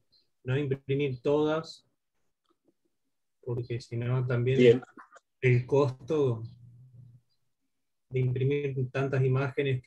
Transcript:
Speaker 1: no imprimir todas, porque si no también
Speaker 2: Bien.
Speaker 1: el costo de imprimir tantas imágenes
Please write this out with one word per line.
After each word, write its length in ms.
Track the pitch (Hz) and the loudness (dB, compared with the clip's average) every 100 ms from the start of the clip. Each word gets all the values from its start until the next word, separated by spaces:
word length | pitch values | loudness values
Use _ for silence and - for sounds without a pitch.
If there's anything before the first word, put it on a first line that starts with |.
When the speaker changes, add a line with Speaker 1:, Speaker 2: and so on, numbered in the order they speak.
| _ _ _ _ | _ _ _ _
Speaker 1:
no 140 | 123 131 | -6 -4
imprimir 640 | 143 135 - 139 143 127 | -2 -4 -4 -2 -2 -4
todas, 680 | 147 147 151 156 160 - _ _ _ _ _ _ _ _ _ _ _ _ _ _ _ _ | 0 0 0 -2 -6 -16 _ _ _ _ _ _ _ _ _ _ _ _ _ _ _ _
porque 400 | - 120 117 117 | -10 -8 -6 -10
si 160 | - 117 | -8 -8
no 280 | 120 127 123 | -4 -2 -2
también 320 | 123 120 131 | -2 0 6
Speaker 2:
Bien. 240 | 123 117 - - - - _ _ | 6 6 2 -20 -20 -20 _ _
Speaker 1:
el 240 | 131 123 123 | 2 4 2
costo 760 | 139 143 - - 156 139 113 113 - - - - - - - _ _ _ _ _ _ _ _ - | 2 0 -2 -4 0 0 -2 -8 -16 -20 -20 -20 -20 -20 -20 _ _ _ _ _ _ _ _ -8
de 100 | 127 | -4
imprimir 680 | 127 123 131 143 143 135 127 | -2 -2 -2 -2 -4 -4 -4
tantas 320 | 135 139 135 | -2 -2 2
imágenes 600 | 131 131 135 135 139 131 | 2 2 -2 -2 -2 -2